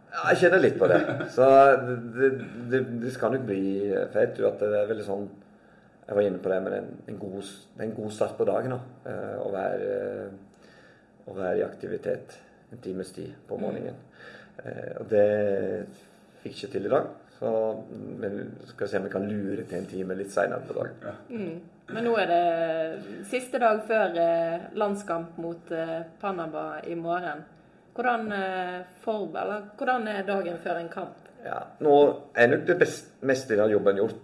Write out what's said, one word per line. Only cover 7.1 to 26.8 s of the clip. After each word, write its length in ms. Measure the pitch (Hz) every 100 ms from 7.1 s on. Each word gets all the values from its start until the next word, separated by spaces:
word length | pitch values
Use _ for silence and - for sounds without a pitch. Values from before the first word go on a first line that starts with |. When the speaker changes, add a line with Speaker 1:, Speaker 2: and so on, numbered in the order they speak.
| 101
Speaker 1:
god 200 | 101 98
s-, 120 | 92 - -
det 120 | -
er 60 | 110
en 80 | 110
god 160 | 107
start 220 | 104 104 -
på 80 |
dagen 300 | 107 104 127
da, 60 | 123 - -
eh, 320 | - 101 104 101
å 140 | -
være, 400 | 95 98 95 98 98 98 101 101
eh, 540 | 98 101 _ - - - - _ _
å 140 | - 95
være 240 | 92 92
i 40 |
aktivitet 720 | - - 95 92 85 - - - - - _
en 100 | 117
times 300 | 95 92 92
tid 200 | 87 85 -
på 140 | - 98
Speaker 2:
Mm. 60 |
Speaker 1:
morgenen. 340 | - - - - - - - - - -
Eh, 360 | - - -
og 140 | - -
det 160 | 104 104 104 104 98 98 98 95 - - - - -
fikk 140 | - -
ikke 140 | -
til 140 | 95 101
i 60 |
dag, 160 | 139 - - -
så, 200 | - 117 110 110 107 - 107 104 -
men 180 | 104 101 - - -
skal 220 | - 104
se 120 | 98
om 40 |
vi 80 | 98
kan 140 | 98 101
lure 360 | 104 98 107
til 140 | - 90
en 80 | 95
time 300 | 92 92 95
litt 160 | 98
senere 280 | 98 98 -
på 160 | - -
dagen. 200 | - -
Speaker 2:
Ja. 120 | - - -
Speaker 3:
Mm. 320 | 233 175 165 - - -
Men 160 | 226
nå 100 | 233 226
er 140 | 170
det 960 | 170 175 165 165 160 160 196 196 208 -
siste 320 | 254 254 254
dag 200 | 233 214
før, 300 | 220 220 190 170
eh, 520 | 170 170 165 170 -
landskamp 600 | 208 208 202 - 170 170 -
mot, 340 | 165 170 -
eh, 300 | 165 165 165 165 -
Panama 600 | 202 185 160 151 156 151